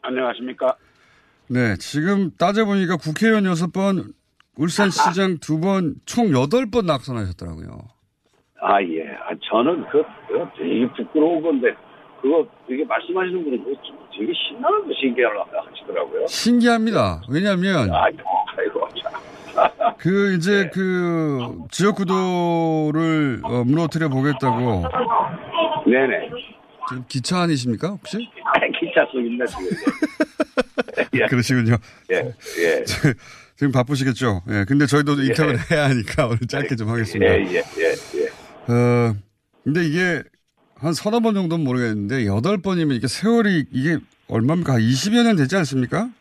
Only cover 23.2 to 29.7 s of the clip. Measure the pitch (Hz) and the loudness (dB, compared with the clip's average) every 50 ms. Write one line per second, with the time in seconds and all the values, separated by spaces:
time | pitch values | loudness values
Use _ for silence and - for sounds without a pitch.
23.2 | 151 139 123 104 - 220 117 123 120 120 139 165 170 156 - 160 160 156 131 131 | 2 0 0 -2 -4 -4 -2 0 2 2 2 2 2 0 0 -2 -2 0 0 0
24.2 | 131 147 143 131 - 131 117 117 123 123 110 90 85 87 - 254 240 226 226 - | 0 0 0 0 0 0 2 2 2 0 0 0 -2 -2 -2 -2 0 0 0 0
25.2 | - - - - - - - 339 320 330 311 311 302 - - 254 135 131 107 85 | 0 -2 -4 -10 -12 -8 -2 -2 0 0 0 0 2 4 4 4 4 2 0 -2
26.2 | - - - - - - - - - _ - - - - 127 127 127 _ - 139 | -4 -6 -12 -14 -16 -16 -20 -20 -20 _ -20 -14 -12 -10 -10 -10 -12 _ -6 -6
27.2 | 120 - 180 180 175 170 160 135 120 123 117 101 - 170 202 - - - - 208 | -2 -2 0 0 2 2 0 0 0 -2 -2 -2 -2 -6 -6 -8 -12 -8 -8 -8
28.2 | 240 - _ - - - - 135 - - - - - - - 165 147 - - 131 | -8 -8 _ -8 -2 0 2 2 2 0 -2 -4 -6 0 2 2 2 2 0 -4
29.2 | 120 117 120 123 - - - - 92 - | -2 -2 -2 -2 -4 -4 -4 -6 -6 -6